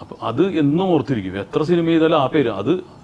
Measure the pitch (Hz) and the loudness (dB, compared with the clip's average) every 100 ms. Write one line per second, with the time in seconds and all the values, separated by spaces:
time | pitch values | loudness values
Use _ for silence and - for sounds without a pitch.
0 | - - 113 117 196 165 143 165 190 156 | -18 -10 -6 0 0 2 2 2 2 2
1 | 120 117 92 95 95 151 156 175 165 165 | 0 -4 -4 -6 -4 -4 0 0 2 2
2 | 160 160 131 156 117 98 110 185 - - | 4 2 2 0 0 -2 -2 -2 -4 -20